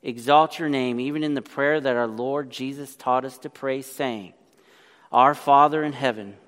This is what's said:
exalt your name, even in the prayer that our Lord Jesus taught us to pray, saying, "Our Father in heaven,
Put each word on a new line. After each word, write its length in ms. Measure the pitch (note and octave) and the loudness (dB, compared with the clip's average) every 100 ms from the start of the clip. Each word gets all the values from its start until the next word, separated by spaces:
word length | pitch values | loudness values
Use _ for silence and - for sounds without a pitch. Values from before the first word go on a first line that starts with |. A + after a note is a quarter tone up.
exalt 560 | - A#2+ A#2 D3 D#3 - | -10 -8 4 4 4 0
your 120 | D#3+ | -4
name, 300 | C#3 B2+ A#2+ | -2 -2 -4
even 240 | B2+ D3+ | -4 -4
in 100 | D3+ | -4
the 80 | C#3+ | -4
prayer 380 | A2 - C#3+ D#3 | -6 -2 0 0
that 160 | C#3 A#2+ | 0 0
our 120 | A#2 | -2
Lord 420 | A2 B2 C#3+ C#3 | -4 -6 -6 -8
Jesus 460 | - C3 C#3 C#3 - | -10 -10 -10 -16 -10
taught 300 | - B2+ C3 | -2 -2 -2
us 120 | C3 | -12
to 100 | - | -18
pray, 320 | - C#3 C3+ | -10 -6 -6
saying, 520 | C3+ - C#3 A2+ F#2 _ _ _ _ _ _ _ _ | -8 -8 -6 -6 -12 _ _ _ _ _ _ _ _
"Our 240 | - C3 D3 | 4 4 4
Father 480 | - C#3 D3 D#3 | 4 6 6 4
in 80 | D3+ | -4
heaven, 460 | C3+ C3 G#2+ G2+ G2+ | -4 -4 -4 -10 -18